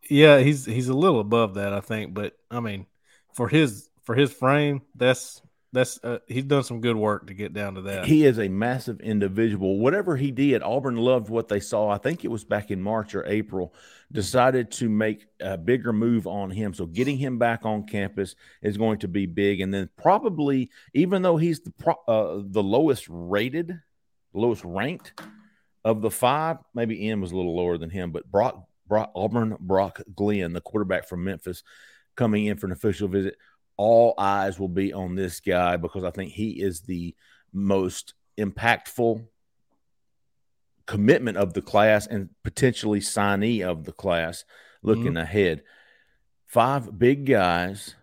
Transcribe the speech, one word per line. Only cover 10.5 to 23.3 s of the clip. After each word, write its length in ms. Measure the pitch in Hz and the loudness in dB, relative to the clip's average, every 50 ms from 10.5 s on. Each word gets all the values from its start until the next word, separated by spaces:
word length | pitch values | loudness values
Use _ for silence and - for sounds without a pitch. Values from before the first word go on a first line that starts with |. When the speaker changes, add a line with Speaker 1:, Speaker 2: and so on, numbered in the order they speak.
| 131 110 - | 2 2 0
Speaker 2:
Auburn 320 | 87 110 135 127 135 120 117 | -2 -4 -2 -2 -2 -2 0
loved 320 | 113 123 131 127 110 101 | 2 2 2 2 0 -2
what 180 | 110 117 110 - | -4 -4 -2 0
they 120 | 107 104 | -2 -4
saw. 300 | 98 - - 107 107 104 | -4 -2 -2 0 0 0
I 100 | 104 104 | 0 0
think 260 | - 127 165 170 - | -2 -4 -4 -4 -6
it 40 | - | -6
was 140 | 113 107 - | -8 -8 -4
back 280 | _ 104 104 101 - | _ -4 -4 -2 -4
in 100 | 104 92 | -6 -6
March 320 | 92 104 110 113 107 107 - | -4 -2 -2 -4 -4 -4 -6
or 100 | 98 - - | -8 -4 -2
April, 480 | 101 107 104 - - 95 90 87 _ - - - - - _ _ | -2 -2 -4 -4 -6 -6 -6 -6 _ -20 -20 -20 -20 -20 _ _
decided 600 | - - 98 92 - 131 123 131 127 131 120 107 | -6 -4 -4 0 2 4 4 4 4 2 -2 -4
to 180 | - - 127 117 | -6 -4 -2 0
make 380 | 107 107 110 110 107 - _ _ _ _ | 2 2 0 0 -2 -4 _ _ _ _
a 200 | - 95 98 92 | -8 -8 -8 -6
bigger 340 | 82 90 123 135 - 123 113 | 0 0 0 0 0 -2 0
move 320 | 107 113 117 120 113 92 | 0 2 2 2 0 0
on 240 | 90 87 101 98 95 | -2 -6 -6 -6 -6
him. 240 | 95 104 110 104 85 | -6 -6 -6 -6 -6
So 140 | - 95 82 | -6 -10 -8
getting 320 | 82 92 123 139 143 131 | -4 -2 -2 -2 -2 -2
him 180 | 139 135 127 117 | -4 -4 -2 0
back 280 | 120 117 117 113 - | 0 0 0 -2 -4
on 200 | 113 107 107 104 | -4 -4 -4 -6
campus 500 | 107 - 104 98 95 - - 98 95 - _ _ - - _ - | -6 -4 -4 -4 -4 -4 -6 -6 -6 -6 _ _ -20 -20 _ -6
is 140 | 104 101 104 | -4 -2 0
going 200 | 113 110 110 104 | 0 0 0 -2
to 80 | 107 98 | -4 -4
be 200 | 85 101 98 90 | -2 -2 -2 -2
big. 340 | 82 90 101 101 104 104 | -2 2 2 2 2 2
And 100 | 113 95 | -2 -2
then 180 | 98 98 95 87 _ | -2 -4 -4 -6 _
probably, 760 | _ - 156 185 214 311 233 180 156 151 143 139 135 123 - _ - - - _ | _ 2 2 2 4 2 -2 -2 0 0 0 0 0 -2 -4 _ -20 -20 -6 _
even 260 | 127 170 185 190 190 | 0 2 2 2 0
though 160 | 180 185 170 151 | 2 2 2 2
he's 220 | 160 175 165 147 | 2 0 0 -2
the 120 | _ - | _ -16
pro-, 320 | - _ - 165 165 - - - | -20 _ -2 -2 -2 -2 0 0
uh, 340 | 113 110 107 82 80 98 101 | 2 2 2 0 -4 -8 -8
the 200 | 98 95 107 101 | -4 -2 0 0
lowest 420 | 98 101 127 156 160 131 113 - - | 2 2 2 4 4 2 0 -2 -14
rated, 720 | 82 85 85 87 | -14 -12 -6 -2